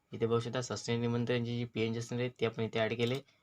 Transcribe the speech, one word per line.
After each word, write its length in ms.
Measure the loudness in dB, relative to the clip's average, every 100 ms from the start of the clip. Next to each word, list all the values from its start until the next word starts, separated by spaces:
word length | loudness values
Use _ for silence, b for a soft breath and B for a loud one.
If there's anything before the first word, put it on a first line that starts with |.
| _
इथे 140 | -2 2
बघू 120 | 2
शकता 200 | 2 -4
सस्नेह 360 | -2 -6 -2 0
निमंत्रणची 560 | 2 0 2 0 0 -4
जी 80 | -4
पीएनजी 320 | 0 0 0
असणार 220 | -4 -2
आहे 80 | -4
ते 160 | 0 -2
आपण 160 | 0
इथे 160 | -2 0
ॲड 120 | 0
केले. 240 | 2 2 0 b b